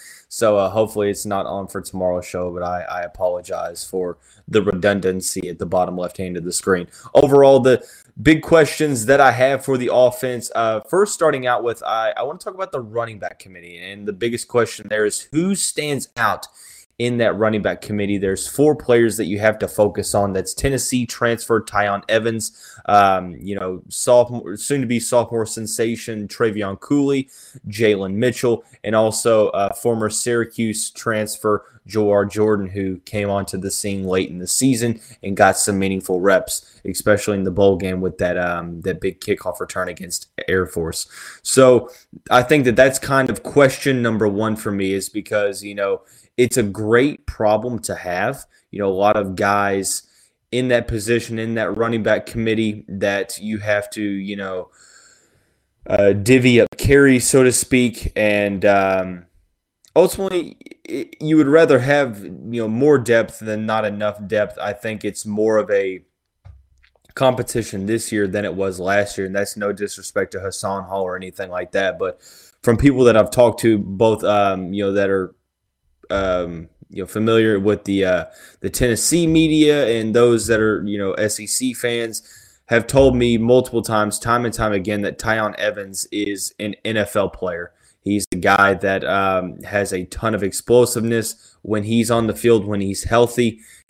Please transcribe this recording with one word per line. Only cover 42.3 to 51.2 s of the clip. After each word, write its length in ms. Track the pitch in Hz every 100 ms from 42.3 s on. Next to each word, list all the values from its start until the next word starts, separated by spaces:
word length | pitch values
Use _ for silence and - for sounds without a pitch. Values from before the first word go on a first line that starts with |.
I 140 | 120
think 220 | 123 151 123
that 100 | 110
that's 240 | 135 139
kind 280 | - 135 131
of 140 | 107
question 580 | - 143 139 - 139 131
number 280 | 117 110 107
one 260 | 98 110
for 160 | 110 110
me, 220 | 98 95
is 160 | 98 -
because, 560 | 107 - 107 101 95
you 100 | 101
know, 280 | 101 98 92 _ _ _ -
it's 200 | 123 131
a 80 |
great 640 | 107 95 107 117 139 - -
problem 520 | - 107 107 123 117
to 160 | -
have. 500 | 92 90 90 107 139 - _ _
You 80 | -
know, 80 | 98
a 20 |
lot 260 | 95 101 107
of 200 | 98 92
guys 640 | 101 101 101 98 95 - - _ _ _ _
in 160 | 123 127
that 200 | 120 113
position, 500 | 113 101 117